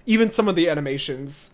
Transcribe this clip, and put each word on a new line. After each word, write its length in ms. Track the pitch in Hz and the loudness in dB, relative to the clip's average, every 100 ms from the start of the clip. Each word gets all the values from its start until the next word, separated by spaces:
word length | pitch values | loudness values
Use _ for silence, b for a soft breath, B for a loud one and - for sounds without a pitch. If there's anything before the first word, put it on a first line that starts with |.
| - | 2
Even 240 | 220 220 | 4 4
some 180 | 220 214 | 2 0
of 80 | 175 | 2
the 140 | 170 | 2
animations 800 | 151 143 139 - 131 139 147 - | 0 -2 -6 -6 -8 -8 -8 -10